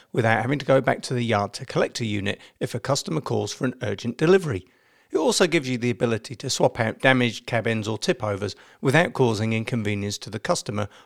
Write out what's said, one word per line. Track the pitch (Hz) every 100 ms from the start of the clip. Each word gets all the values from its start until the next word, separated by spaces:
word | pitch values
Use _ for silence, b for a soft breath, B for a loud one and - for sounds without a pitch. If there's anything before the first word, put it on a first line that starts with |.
| B
without | 151 113 110
having | 117 143
to | -
go | 135
back | 135 -
to | -
the | 123
yard | 113 104 101
to | - -
collect | 175 - -
a | 107
unit | 101 101 - B B
if | 139
a | 117
customer | - 139 - 160
calls | - 110 104
for | - 127
an | -
urgent | 107 101 117 -
delivery. | 160 190 160 95 - b b b b
It | -
also | 277 - 175
gives | 165 127
you | 123
the | 120
ability | 113 120 110 - 110
to | 131
swap | - 139 -
out | 113 -
damaged | 135 127 120 - -
cabins | 117 113 110 107
or | 107
tip | - -
overs | 107 98 98 - B B
without | 139 147 180
causing | - 120 104 110
inconvenience | 110 110 117 107 101 101 -
to | -
the | 107
customer | - - - 104 104 B